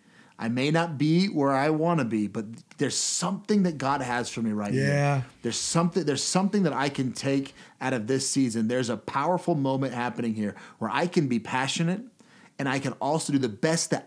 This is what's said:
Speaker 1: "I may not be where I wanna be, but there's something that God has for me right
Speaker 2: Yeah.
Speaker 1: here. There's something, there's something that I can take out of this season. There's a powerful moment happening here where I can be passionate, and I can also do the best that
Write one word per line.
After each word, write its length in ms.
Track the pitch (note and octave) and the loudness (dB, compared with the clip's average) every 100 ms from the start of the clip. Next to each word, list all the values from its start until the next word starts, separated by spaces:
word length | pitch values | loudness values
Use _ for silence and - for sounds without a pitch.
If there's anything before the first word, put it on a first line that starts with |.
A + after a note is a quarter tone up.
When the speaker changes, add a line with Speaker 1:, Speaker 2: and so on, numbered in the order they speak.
| _ - - - | _ -20 -20 -8
Speaker 1:
"I 80 | A2+ | -4
may 240 | B2 C#3 | 0 2
not 260 | D#3+ E3+ C#3 | 2 0 0
be 300 | D3+ E3 G3 | 2 4 2
where 240 | D#3+ C#3 | 2 2
I 180 | C3+ D3 | 2 2
wanna 360 | D#3 E3 E3+ A#2+ | 2 2 2 0
be, 220 | G#2+ G#2 | 0 -2
but 180 | G#2+ G#2+ A#2 - - | -4 -8 -12 -14 -4
there's 180 | B2+ - | -2 -2
something 680 | - - F3 G3 - G#3+ | -2 -2 -2 -4 0 2
that 140 | F3+ D3+ | 2 0
God 240 | C3 C#3+ | 0 0
has 280 | B2 A#2+ A#2+ | 0 -2 -2
for 120 | - | -2
me 100 | A2+ | -2
right 220 | G#2 G#2 | -2 0
Speaker 2:
Yeah. 420 | B2+ C#3 C#3+ C#3+ C#3 | 0 2 2 2 0
Speaker 1:
here. 100 | B2 - | -2 -6
There's 180 | A#2+ G#2+ | -6 -4
something, 460 | - E3 F3 F#3 D3+ | -2 0 2 2 0
there's 180 | C3+ | 0
something 400 | - F#3 F#3+ G#3 | 0 2 2 2
that 100 | F3 | 2
I 140 | B2+ C#3+ | 2 0
can 240 | C#3 B2+ | 0 -2
take 420 | A2 C#3 C#3 C#3 - - - | -2 0 0 -2 -8 -20 -8
out 120 | B2+ | -2
of 140 | B2+ G#2+ | -2 0
this 220 | C3+ C3 | 0 0
season. 400 | C#3 C3 A2+ A2 | 0 2 2 0
There's 200 | B2 B2 | 0 0
a 80 | A2 | -4
powerful 580 | - C#3 D3 F3+ F3 D#3 | -4 -2 2 0 0 0
moment 380 | C3+ C3+ C3+ | 0 0 -2
happening 420 | A#2+ A#2+ A#2+ A#2 A2 | -2 -4 -2 -2 -2
here 200 | G#2 G2 - - | -4 -6 -14 -8
where 140 | A2+ | -4
I 140 | A#2+ F3 | 0 0
can 200 | F3 C#3+ | 2 2
be 120 | A#2+ | 0
passionate, 640 | - C3 C3+ - E3 F#3+ C4 - - - - - | 0 -2 0 0 0 -2 -6 -20 -20 -20 -18 -6
and 100 | C#3 | -2
I 80 | C3+ | -2
can 160 | C3+ | -2
also 400 | A#2 C3+ D#3 - | -4 -2 -2 0
do 60 | C#3+ | 0
the 100 | B2+ | 0
best 400 | G#2 D#3+ E3 - | 0 0 0 0
that 160 | C3+ | -4